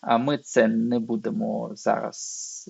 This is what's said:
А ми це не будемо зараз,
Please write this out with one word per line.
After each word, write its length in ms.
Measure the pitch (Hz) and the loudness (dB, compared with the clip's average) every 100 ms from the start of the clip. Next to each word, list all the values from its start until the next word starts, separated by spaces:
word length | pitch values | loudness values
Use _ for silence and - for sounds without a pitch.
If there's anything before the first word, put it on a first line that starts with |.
А 160 | - 117 | 2 2
ми 200 | 131 147 | 4 0
це 300 | - - 110 | 0 4 4
не 320 | 113 117 120 | 4 2 0
будемо 720 | 113 113 107 107 110 110 113 104 | 0 -2 -2 -2 -2 -4 -6 -4
зараз, 920 | - 117 113 - - - - - | 0 0 0 -8 -10 -10 -12 -12